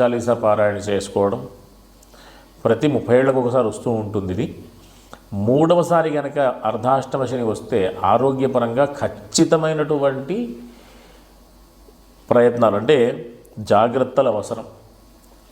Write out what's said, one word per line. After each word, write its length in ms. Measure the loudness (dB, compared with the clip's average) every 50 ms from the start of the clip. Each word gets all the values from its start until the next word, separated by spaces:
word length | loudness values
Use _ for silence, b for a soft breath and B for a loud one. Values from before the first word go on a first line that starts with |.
చాలీసా 340 | 0 0 0 0 0 -2 0
పారాయణ 420 | 0 2 2 2 2 2 0 0
చేసుకోవడం, 680 | -2 -2 -2 -2 -2 -2 -2 -2 0 0 0 0 -4 -8 -12 -18 -20 -20 -20 -20 -20 -20 -20 -20 -20 B B B B B B B B B B B -4 0
ప్రతి 240 | 0 0 0 0 0
ముప్పై 300 | 0 -2 0 2 2 4
ఏళ్లకు 220 | 4 2 2 0
ఒకసారి 240 | 0 0 0 0 0 0
వస్తూ 180 | -2 -4 -4 -4
ఉంటుంది 420 | -4 -4 -4 -4 -4 -4 -4 -4
ఇది. 140 | -4 -4 -6 -6 -8 -14 -20 -20 -20 B B B B B B B B B B -10 -6 -4 0 2
మూడవసారి 640 | 2 4 4 4 4 4 2 2 2 2 2 0 -2 -4
గనక 200 | -4 -4 -2 0 0 0 0 -2 -2
అర్ధాష్టమ 600 | -4 -2 -2 0 0 0 0 -2 -4 -4 -4 -4
శని 180 | -2 -4 -2
వస్తే 560 | -2 -2 -4 -4 -4 -2 -2 0 0 -2 -4 -2 0
ఆరోగ్యపరంగా 800 | 2 2 4 2 2 0 0 0 0 0 0 0 0 0 0 0 0 -2 -4
ఖచ్చితమైనటువంటి 1400 | -6 -6 -6 -8 -12 -4 0 0 2 2 2 2 2 0 -2 -2 -2 -2 -2 0 0 0 -2 -2 -6 -6 -6 -6 -6 -8 -10 -14 -18 B B B B B B B B B B B B B B B -20 _ _ -20 -20 _ _ -20 -20 -20 -20 _ -20 _ _ _ -2 2
ప్రయత్నాలు, 460 | 4 4 4 4 4 4 2 2 2
అంటే 220 | 2 2 2 4 4 4 2 0 -4 -10 -14 -18 -20 -20 -18 -14 -8 -2 2
జాగ్రత్తలు 560 | 4 4 4 4 2 0 -2 0 0 0 0 2
అవసరం. 380 | 0 -2 -4 -8 -10 -12 -12 -16 -18 -20 -20 -20 _ _ -20 -20 -20 _ _ -20 -20 -20 _ -20